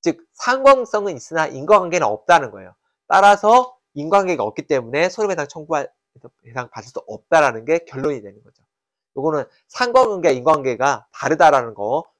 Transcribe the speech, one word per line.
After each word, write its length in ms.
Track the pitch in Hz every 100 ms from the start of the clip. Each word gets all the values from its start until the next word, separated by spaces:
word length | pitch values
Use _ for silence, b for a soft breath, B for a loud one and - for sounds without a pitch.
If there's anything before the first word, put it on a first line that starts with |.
즉 240 | - 160 _
상관성은 800 | _ - 262 269 269 240 214 202 147
있으나 300 | - 165 156
인과관계는 600 | 135 151 208 180 175 131
없다는 440 | 107 - 170 131
거예요. 240 | 101 92 _ _ _ _
따라서 720 | 180 202 202 208 240 240 _ _
인과관계가 480 | 147 151 202 185 160
없기 240 | 107 - 147
때문에 420 | 139 117 139 180
손해배상 400 | 185 214 175 143
청구할 420 | 165 156 156 139 _ _ _ - _
배상 260 | 120 120 120
받을 180 | - -
수 80 | - -
없다라는 580 | 107 _ 165 147 113
게 140 | 117 170 165
결론이 340 | 131 151 135
되는 220 | 104 101
거죠. 200 | 117 _ _ _ _ _ _ -
요거는 300 | 147 151 127 _ _
상관관계와 640 | - 247 247 254 196 170
인과관계가 760 | 131 123 156 131 113 135 123 _
다르다라는 600 | - 135 156 165 139 120
거 320 | 104 104 143 170